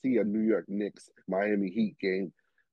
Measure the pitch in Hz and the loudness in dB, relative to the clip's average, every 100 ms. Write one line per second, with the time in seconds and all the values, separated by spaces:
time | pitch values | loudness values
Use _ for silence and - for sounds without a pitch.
0 | 131 117 104 107 110 104 - 101 101 - | 0 2 2 0 2 0 -2 -4 -4 -8
1 | - _ - 95 104 101 95 104 107 - | -20 _ -4 0 0 0 0 0 -2 -2
2 | 95 95 95 - _ _ _ | -2 -2 -4 -10 _ _ _